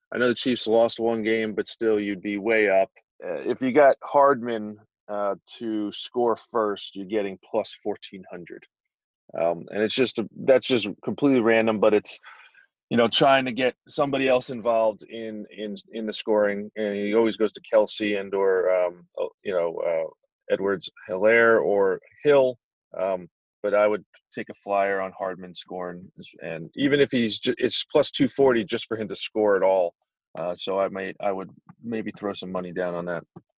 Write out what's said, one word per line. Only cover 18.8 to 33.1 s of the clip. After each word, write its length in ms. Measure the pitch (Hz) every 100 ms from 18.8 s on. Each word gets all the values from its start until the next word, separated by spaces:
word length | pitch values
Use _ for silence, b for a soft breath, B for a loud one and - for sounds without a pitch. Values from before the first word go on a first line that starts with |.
| 90 87 87 -
uh, 40 | 90 -
you 100 | 104
know, 260 | 90 85 82
uh, 760 | 82 82 80 - _ _ -
Edwards-Helaire 1120 | 98 95 95 - - - 92 107 117 113 113
or 340 | 78 101 98 87 _ _
Hill. 360 | 147 143 131 123 _ _ _ -
Um, 260 | 95 92 87 _ _ _
but 100 | 104
I 140 | 101 107
would 180 | 104 - _ _
take 160 | - 107
a 40 |
flyer 460 | 107 98 101 98 98
on 120 | 95 92
Hardman 360 | 95 90 92
scoring, 520 | 85 - 90 90 87 92 - 92 -
and 280 | 85 80 80 -
even 240 | 139 143
if 100 | 139
he's 300 | 127 113 104
ju-, 140 | 127 123
it's 300 | 123 - -
plus 200 | 151 135
two 180 | - 135
forty 340 | - 135 117
just 240 | 98 117 -
for 120 | 110
him 100 | 104
to 80 | 95
score 400 | - 110 107 98
at 60 |
all. 320 | 95 95 87 - _ _ _ -
Uh, 160 | 85
so 240 | 90 - 95
I 100 | 95
might, 280 | 95 95 -
I 120 | 101
would 180 | 95 95 - _ -
maybe 300 | 117 113 104 -
throw 180 | 101
some 180 | 95 92
money 200 | 92 90
down 220 | 85 90
on 120 | 87
that. 180 | 87